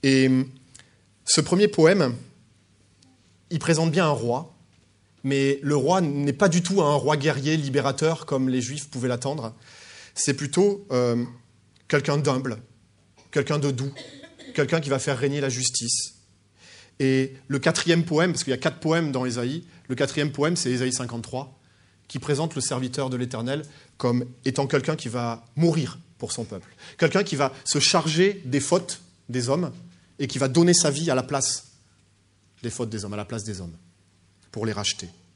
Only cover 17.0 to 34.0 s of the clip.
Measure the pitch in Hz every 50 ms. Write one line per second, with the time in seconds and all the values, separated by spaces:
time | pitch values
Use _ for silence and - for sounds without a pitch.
17 | 139 135 131 131 131 131 131 - - - 139 139 127 165 160 - - 170 170 165
18 | 165 165 160 151 170 185 165 - - - 131 123 - 160 - - - 156 160 170
19 | 165 151 135 131 127 127 117 117 120 123 143 165 175 - - - _ _ 131 120
20 | 147 131 - 151 147 151 143 - 143 156 180 170 - 123 127 123 127 131 123 -
21 | 127 117 117 117 110 - - 127 139 123 - _ _ _ _ _ _ _ _ _
22 | _ _ - 135 - - 147 135 160 160 156 139 127 - 143 127 127 123 127 -
23 | 139 131 127 123 123 123 123 117 117 123 135 151 151 147 - - - _ _ _
24 | - 123 120 123 120 - - - - 139 131 - 143 139 - 143 131 - 160 151
25 | - 123 113 123 120 117 113 113 - _ _ 143 160 175 - 170 135 87 - -
26 | - _ - _ - 110 - - 117 95 104 95 - - - _ - - - _
27 | - 156 - 185 202 - - 131 139 131 - - - - - 147 139 - - 180
28 | 156 160 151 160 185 196 208 190 - 127 123 143 127 - 175 190 180 - - -
29 | - - _ _ _ - 123 127 120 120 135 170 180 143 - - - - - -
30 | _ _ _ _ 143 123 - 131 135 135 127 160 170 175 175 165 - 151 139 139
31 | 165 165 135 127 123 - 147 139 131 - - - - - _ _ _ _ _ _
32 | _ _ _ _ _ _ _ _ _ _ _ _ - 117 113 - 123 110 110 107
33 | 98 101 101 104 104 101 120 113 101 110 104 92 92 85 82 85 _ _ _ _